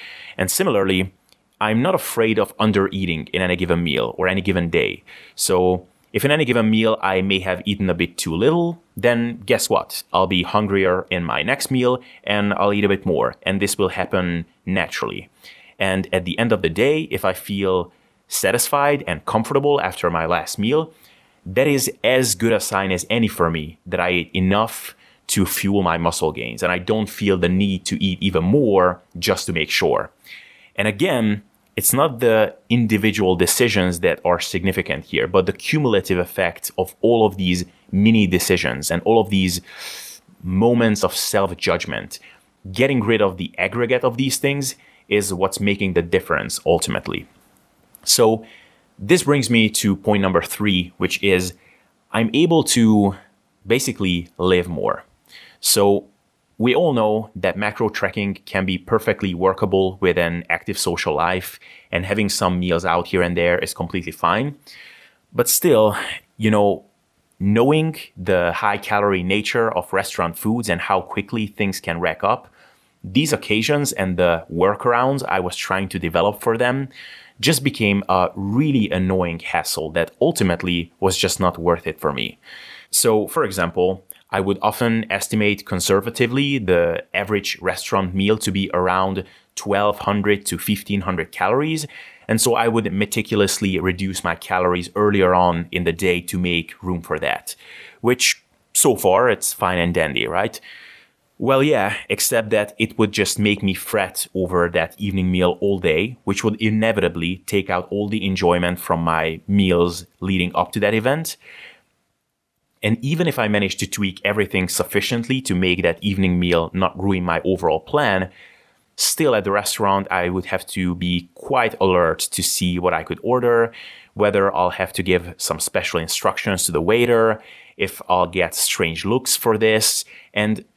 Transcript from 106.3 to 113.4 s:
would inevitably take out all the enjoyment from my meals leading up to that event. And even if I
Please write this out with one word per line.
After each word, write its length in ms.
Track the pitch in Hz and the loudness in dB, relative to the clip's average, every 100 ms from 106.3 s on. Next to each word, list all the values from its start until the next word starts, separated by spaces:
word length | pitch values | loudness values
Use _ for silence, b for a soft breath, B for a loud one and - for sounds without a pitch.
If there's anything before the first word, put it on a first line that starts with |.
| 98 | -2
would 160 | 113 107 | -2 0
inevitably 840 | 107 107 110 104 87 82 87 92 - | 0 2 0 2 0 -2 -4 -6 -2
take 240 | 101 92 | -2 0
out 180 | 90 - | -4 -2
all 180 | 101 104 | -4 -2
the 180 | 107 95 | -2 -2
enjoyment 520 | 92 87 87 87 90 | 0 2 4 2 -2
from 240 | - 85 | -2 -2
my 380 | 82 80 80 80 - | 0 0 -2 -4 0
meals 580 | 101 95 87 87 87 87 - | 2 4 4 2 -2 -12 -8
leading 340 | 95 92 90 | -2 -2 0
up 180 | 82 90 | -2 -4
to 80 | 110 | -2
that 120 | 104 | 0
event. 460 | 110 117 151 160 - B B B B B _ _ _ _ _ _ _ _ _ | 0 0 -2 -4 -12 B B B B B _ _ _ _ _ _ _ _ _
And 220 | 104 113 | -2 0
even 220 | 135 160 170 | 0 0 0
if 120 | |
I 100 | 127 | 0